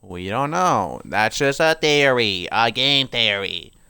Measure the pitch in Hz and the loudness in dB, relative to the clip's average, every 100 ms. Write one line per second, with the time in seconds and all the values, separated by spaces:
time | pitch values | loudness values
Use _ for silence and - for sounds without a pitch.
0 | 101 90 92 113 143 170 180 131 90 62 | -14 -10 -6 -4 -2 0 0 0 -2 -8
1 | - 90 110 - 139 139 160 160 156 147 | -8 -2 0 0 -2 2 0 2 2 4
2 | 139 127 110 95 87 - 117 117 135 143 | 4 4 0 -2 -4 0 0 2 2 2
3 | 131 123 110 101 95 87 80 _ | 0 0 0 0 -4 -8 -14 _